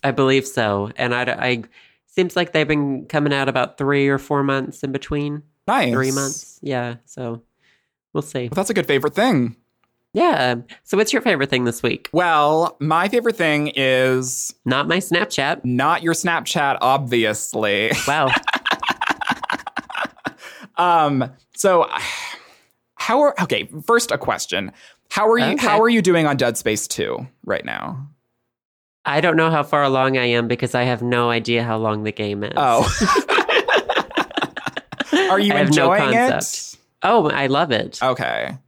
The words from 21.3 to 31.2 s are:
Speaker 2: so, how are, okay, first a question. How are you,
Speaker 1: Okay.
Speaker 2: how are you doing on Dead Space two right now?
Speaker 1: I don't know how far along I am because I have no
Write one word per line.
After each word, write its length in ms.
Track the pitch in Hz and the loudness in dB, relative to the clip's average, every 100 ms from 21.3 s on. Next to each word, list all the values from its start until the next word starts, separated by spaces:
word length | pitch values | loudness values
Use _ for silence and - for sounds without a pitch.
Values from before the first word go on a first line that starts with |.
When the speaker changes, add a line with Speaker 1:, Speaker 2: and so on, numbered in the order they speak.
| - _ - | -8 _ -2
Speaker 2:
so, 320 | 196 180 - 73 - - - - - _ _ _ _ - | 2 4 2 -2 -8 -10 -10 -14 -20 _ _ _ _ -10
how 260 | - 247 | 0 4
are, 200 | 294 - | 2 2
okay, 260 | 180 214 - 156 151 | -2 -2 -4 -10 0
first 240 | 233 - | 0 2
a 60 | - | -4
question. 520 | - 101 - 90 95 - - _ _ | -2 -4 -2 -4 -4 -12 -20 _ _
How 220 | - 190 | 0 2
are 60 | 156 | 4
you, 60 | 240 285 | 2 0
Speaker 1:
Okay. 100 | 226 | 2
Speaker 2:
how 160 | 208 | 4
are 80 | 226 | 4
you 120 | 233 | 4
doing 240 | 180 170 151 | 4 4 2
on 100 | 135 | 2
Dead 200 | 123 113 | 0 0
Space 300 | 113 107 - | -2 -2 -4
two 380 | - - 60 131 _ - | -4 -4 -4 -10 _ -6
right 200 | 95 - | -6 -6
now? 420 | 50 - 151 143 _ _ _ _ _ _ _ _ _ - | -8 -8 -10 -12 _ _ _ _ _ _ _ _ _ -2
Speaker 1:
I 140 | 147 | 2
don't 160 | 175 160 | 2 4
know 140 | 160 | 4
how 140 | 160 | 2
far 200 | 139 147 | 2 2
along 340 | 143 135 131 131 | 4 4 2 2
I 60 | 123 | 2
am 220 | 120 117 | 2 0
because 280 | 120 123 127 | -2 0 0
I 80 | |
have 180 | 123 120 | 0 0
no 280 | 120 123 | 0 2